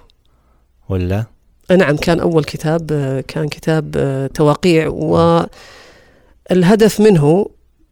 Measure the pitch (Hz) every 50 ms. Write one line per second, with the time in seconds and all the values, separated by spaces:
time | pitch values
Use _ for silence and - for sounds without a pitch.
0 | _ _ _ _ _ _ _ _ _ _ _ _ _ _ _ _ _ - 98 92
1 | 90 90 95 104 117 - _ _ _ _ _ _ _ - - - - 135 151 147
2 | - 180 165 - - 175 165 156 156 - - - - 156 160 170 165 151 156 147
3 | 139 135 135 135 135 - - 165 156 147 - - - 165 160 156 151 151 151 139
4 | 135 139 135 135 135 135 - - 156 147 143 - - 180 165 160 156 147 165 -
5 | 156 160 170 165 - 170 170 170 170 - - - - - - - - - - -
6 | _ _ _ _ _ _ _ _ _ - 185 185 175 175 226 202 226 202 - -
7 | 208 220 196 156 143 147 165 190 214 - - _ _ _ _ _ _ _